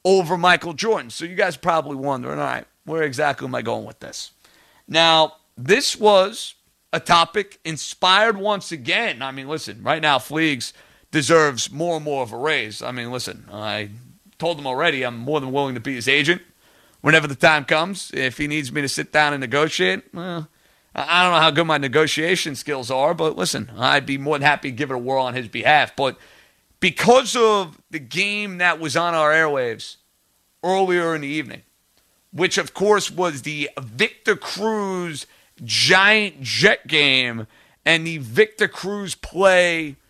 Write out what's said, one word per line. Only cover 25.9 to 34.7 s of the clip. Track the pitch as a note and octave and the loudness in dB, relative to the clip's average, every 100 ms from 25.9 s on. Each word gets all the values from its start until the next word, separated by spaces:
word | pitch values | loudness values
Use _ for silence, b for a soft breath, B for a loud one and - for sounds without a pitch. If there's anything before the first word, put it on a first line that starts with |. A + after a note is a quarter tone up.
| - | -2
But | C3+ - b b b b b _ | -4 -4 b b b b b _
because | F3+ - E3 B3+ A#3+ B3 | -2 2 4 4 4 2
of | A3 G#3 E3+ C3 _ | 2 2 -2 -10 _
the | D#3 | -12
game | A#2+ D3+ G3+ G#3 G#3 F3+ | -8 -4 -4 -4 -6 0
that | F3+ E3 | 0 0
was | D#3 D#3 | -2 0
on | E3+ | 0
our | E3 D3+ | 2 4
airwaves | D#3+ D#3 C#3 A#2+ G#2+ - - _ _ _ _ _ _ | 4 2 0 -2 -6 -12 -20 _ _ _ _ _ _
earlier | F3 F#3+ F#3 F3+ E3 | 0 2 2 2 0
in | D#3 | -2
the | C#3+ | -4
evening, | D3+ C3 - _ _ _ _ _ _ _ | -6 -8 -14 _ _ _ _ _ _ _
which, | C#3+ F3+ G3+ | -2 -2 0
of | D3+ | -4
course, | - G3+ G3+ - | 0 2 2 0
was | E3 F3+ C#3 | -2 -4 -4
the | D3+ D3+ C#3+ - | -8 -8 -8 -10
Victor | A#2+ A#2 A3 - - G3 | -10 -2 -2 0 -4 -4
Cruz | - F#3 A3 | -6 -6 -4